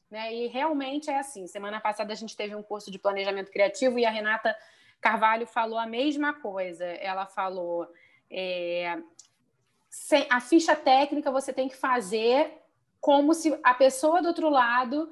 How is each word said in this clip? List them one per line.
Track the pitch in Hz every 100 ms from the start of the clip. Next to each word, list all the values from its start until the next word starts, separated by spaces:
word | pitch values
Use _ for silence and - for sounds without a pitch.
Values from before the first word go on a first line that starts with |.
| _
né? | 214 226
E | 233 240
realmente | 247 311 285 269 294 294
é | 277
assim. | 277 196 175
Semana | 202 202 214
passada | 214 214 214
a | 214
gente | 226
teve | - 208
um | 208
curso | 208 208 202
de | 190
planejamento | 196 196 196 196 190
criativo | - 196 - 262 240
e | 226
a |
Renata | 220 214 220 226 214 - _ _ _
Carvalho | 226 220 220 226 233
falou | 247 226 226
a | 226
mesma | 226 294 285 294
coisa. | 294 214 190 185 170 175
Ela | 170 190 190 190
falou, | - 190 185 175 170 170 - _ _ _
é, | 190 185 180 175 175 175 170 165 _ - _ _ _ _ _ _
Sem, | - - 294 277
a | 247
ficha | - 330 330
técnica | 311 277 262 285 294 302
você | 262 269
tem | 262 262
que | -
fazer | 269 247 185 220 226 262 311 - _ _ _ -
como | - 285 285
se | 330 320 294
a | 247
pessoa | 247 262 262 311 349
do | 339
outro | 330 311
lado | 277 240 226 254 294 320